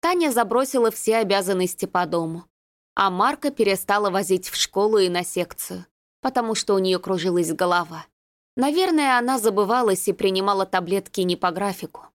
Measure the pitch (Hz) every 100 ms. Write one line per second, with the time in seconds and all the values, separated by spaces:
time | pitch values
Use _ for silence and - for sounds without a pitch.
0 | - 359 311 240 220 233 269 262 233 220
1 | - 226 208 196 185 190 180 - - 180
2 | 175 170 165 165 - _ _ _ _ -
3 | 196 185 226 285 294 285 208 190 - 208
4 | 208 185 202 185 - - - 196 208 220
5 | 185 175 175 - 170 - - 180 175 _
6 | _ _ 262 262 226 214 - 196 185 185
7 | 185 185 180 175 165 160 180 175 165 165
8 | - _ _ _ _ - 269 320 370 320
9 | 277 247 240 262 214 196 202 247 233 185
10 | - 185 196 190 196 196 190 185 175 196
11 | 190 - 180 180 180 175 202 180 - -
12 | -